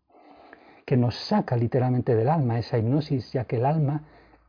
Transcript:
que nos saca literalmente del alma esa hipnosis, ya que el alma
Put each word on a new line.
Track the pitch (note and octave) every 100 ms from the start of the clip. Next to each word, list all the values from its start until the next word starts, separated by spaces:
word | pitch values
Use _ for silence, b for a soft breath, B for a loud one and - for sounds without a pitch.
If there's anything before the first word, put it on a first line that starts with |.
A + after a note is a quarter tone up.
| _ B B B B B B B B
que | B2+
nos | A#2+ -
saca | - G#3 G3+ A#2+
literalmente | A#2+ C3 B2+ B2 B2+ A2+
del | A#2
alma | E3 B2 A#2
esa | A2 A#2+
hipnosis, | A2 D3 D3+ C#3 -
ya | C3+
que | A2+ A#2+
el | C3
alma | D#3+ C#3 D3+ B B B B